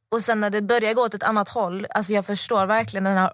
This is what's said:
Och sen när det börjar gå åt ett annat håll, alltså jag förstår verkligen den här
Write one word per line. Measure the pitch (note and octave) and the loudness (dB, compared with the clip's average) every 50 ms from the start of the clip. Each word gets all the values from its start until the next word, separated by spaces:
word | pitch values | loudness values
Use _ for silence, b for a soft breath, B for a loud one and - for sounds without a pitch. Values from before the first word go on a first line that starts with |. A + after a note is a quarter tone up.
| _ _ | _ _
Och | A3 A#3 | -2 -2
sen | - A#3 A3+ G#3+ | 0 0 0 0
när | G#3 G#3 | 0 0
det | G3+ G#3+ | 0 -2
börjar | G#3 F#3+ A#3+ A#3+ A3 G#3+ A3+ | 0 2 2 2 2 2 2
gå | B3 | 2
åt | A#3+ A3 - | 0 0 -2
ett | G3+ - | -2 -2
annat | A3 A3 G#3 G3+ - | 0 0 0 0 0
håll, | - B3 G3+ F3 F3+ G3 G#3 - | -2 -2 -2 -2 -4 -6 -8 -6
alltså | - G#3+ G#3 G3+ G#3+ | -4 -2 0 0 0
jag | G3+ G3 | 0 0
förstår | - G3+ F#3+ - - A#3 G3+ F#3+ | 0 0 0 0 2 2 0 2
verkligen | F#3+ G#3+ A3+ A3+ A3 - G3 F#3+ | 2 2 0 0 -2 -4 -2 0
den | G3 G3 F#3+ | 0 2 2
här | F#3 - | 2 0